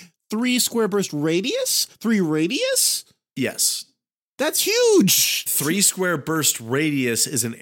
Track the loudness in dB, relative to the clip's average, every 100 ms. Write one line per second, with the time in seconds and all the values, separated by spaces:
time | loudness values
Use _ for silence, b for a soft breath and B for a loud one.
0 | B _ -8 -2 0 2 0 0 0 0
1 | -2 -2 0 0 0 -2 -2 -2 -4 B
2 | 0 2 2 0 0 0 -2 0 0 -2
3 | -8 _ _ -6 -4 -2 -4 -4 -10 _
4 | _ _ _ -4 -2 0 0 2 4 6
5 | 6 4 2 -2 -2 -2 0 2 2 2
6 | 0 -2 -2 0 0 -2 -2 0 0 0
7 | 0 0 -2 -2 -4 -6